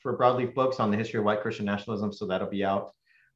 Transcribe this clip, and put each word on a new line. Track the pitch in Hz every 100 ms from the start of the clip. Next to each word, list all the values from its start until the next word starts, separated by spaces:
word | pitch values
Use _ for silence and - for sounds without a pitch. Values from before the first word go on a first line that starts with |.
for | 131 120
Broadleaf | 127 127 120
Books | 131 131 131
on | 110
the | 104
history | 110 113
of | 104
white | 107
Christian | 113 104 101
nationalism, | 101 117 104 104
so | 101
that'll | 101 92 98
be | 98
out, | 98 98 - - _ _ _